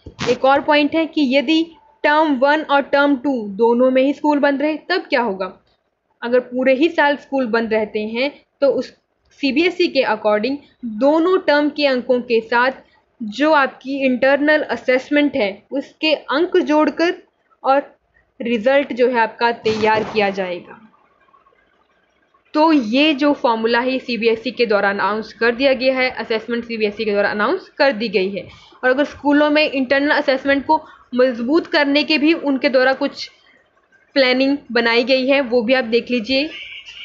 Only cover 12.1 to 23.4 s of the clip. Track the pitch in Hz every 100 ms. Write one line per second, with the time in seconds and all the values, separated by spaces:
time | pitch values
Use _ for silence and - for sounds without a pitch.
12.1 | 247 247 226 226 240 254 262 - _ _
13.1 | - 214 214 302 302 262 - 254 277 269
14.1 | 247 269 277 294 302 - 233 - 254 -
15.1 | 294 294 277 196 202 - 269 - - 311
16.1 | 294 - 269 359 359 262 302 302 302 339
17.1 | 359 - _ _ _ - 277 - _ _
18.1 | _ _ - 233 233 233 277 277 240 254
19.1 | 240 220 - 233 233 220 220 214 220 214
20.1 | 214 196 196 180 175 - - 220 _ _
21.1 | _ _ _ _ _ _ _ _ _ _
22.1 | _ _ _ _ 302 320 302 208 254 311
23.1 | 262 294 285